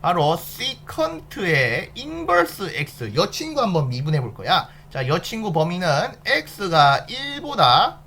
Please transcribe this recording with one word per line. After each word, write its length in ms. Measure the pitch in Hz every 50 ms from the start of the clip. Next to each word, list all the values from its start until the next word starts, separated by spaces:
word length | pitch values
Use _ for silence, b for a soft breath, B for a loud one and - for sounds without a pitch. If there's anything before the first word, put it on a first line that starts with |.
바로 360 | - 160 180 175 147 147 165
시컨트의 1500 | - - - - - - - 254 - - - - - 320 320 330 311 - - - 277 202 175 160 139 127 117 117 - - - -
인버스 760 | - 269 294 320 330 330 - 349 175 170 - - - 196 165 -
X, 380 | 135 147 - - - 120 107 104
요 140 | 139 190 202
친구 320 | - - 311 320 311 285
한번 280 | 247 208 175 160 143 127
미분해 320 | 123 123 139 156 156 147
볼 120 | 123 107 101
거야. 360 | - 95 123 185 170 - B B B B B
자, 160 | - 139 131
요 140 | 127 151 180
친구 300 | 185 - 226 220 214 208
범위는 340 | 160 160 156 170 175 180 185 170 139 143 170 175 - - -
X가 840 | - 262 311 - - - - 202 185 165 156 143 139 139 - - -
일보다 880 | 240 262 277 285 285 285 - 285 285 226 156 123 123 147 214 254 - - -